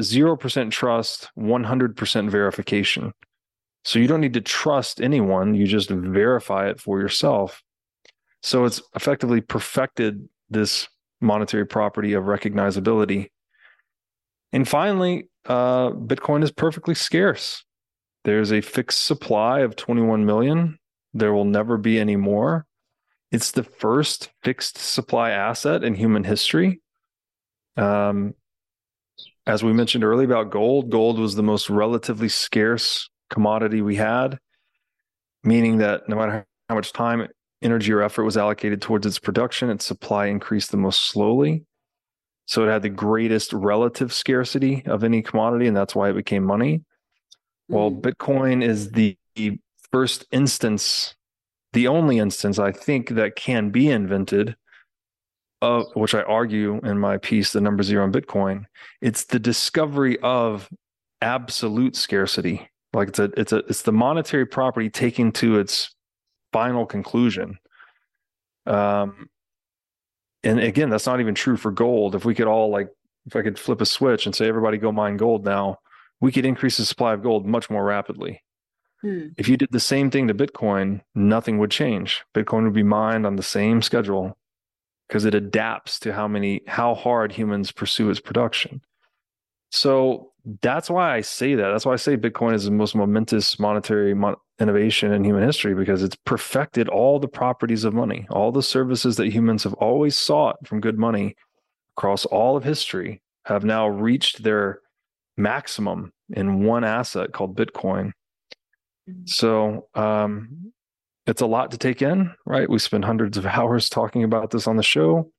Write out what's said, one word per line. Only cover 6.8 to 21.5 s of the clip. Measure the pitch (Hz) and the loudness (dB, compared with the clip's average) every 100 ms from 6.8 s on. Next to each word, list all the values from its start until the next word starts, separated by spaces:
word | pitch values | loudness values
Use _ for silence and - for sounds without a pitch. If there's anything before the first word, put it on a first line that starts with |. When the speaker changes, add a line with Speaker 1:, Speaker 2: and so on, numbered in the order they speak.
Speaker 1:
for | - 98 | -4 -4
yourself. | 98 - 151 113 95 - _ _ _ _ _ _ _ _ | -2 0 0 0 -2 -6 _ _ _ _ _ _ _ _
So | - 131 | -2 2
it's | 123 - - | 2 -2 -10
effectively | - - 143 123 120 | -6 -2 -2 0 0
perfected | - 117 - - 131 - 113 104 - _ _ | 0 -6 -4 -4 -4 -2 -4 -4 -14 _ _
this | 107 104 - - _ _ _ | -2 -2 -2 -6 _ _ _
monetary | 113 104 104 107 101 | 0 0 0 -2 -2
property | 113 104 - 104 | 0 -2 -2 -2
of | 101 | -2
recognizability. | 95 101 104 101 98 95 98 110 101 98 98 _ _ _ _ _ _ _ _ _ _ _ _ | 0 -2 -2 -2 -2 0 0 2 2 -2 -6 _ _ _ _ _ _ _ _ _ _ _ _
And | 131 123 | -2 0
finally, | 143 196 196 180 180 - _ - | 2 2 2 0 -2 -6 _ -2
uh, | 123 123 127 123 | 0 2 2 0
Bitcoin | 110 113 131 - 147 | -2 -4 -4 0 0
is | 151 | 0
perfectly | - 160 156 - | 0 -2 -2 -4
scarce. | 165 - 160 196 139 - - - _ _ _ _ _ | -2 0 2 2 0 -6 -12 -16 _ _ _ _ _
There's | - 107 104 | 0 2 2
a | 107 | 0
fixed | - - 120 - | 0 -4 0 0
supply | - 151 - 107 113 135 | 0 -2 0 2 2 2
of | 127 107 | 0 -2
twenty-one | - 120 113 110 104 | -2 2 4 4 4
million. | 107 131 160 170 156 _ _ _ | 4 2 2 0 -4 _ _ _
There | 110 107 | -2 2
will | 104 | 2
never | 101 | 2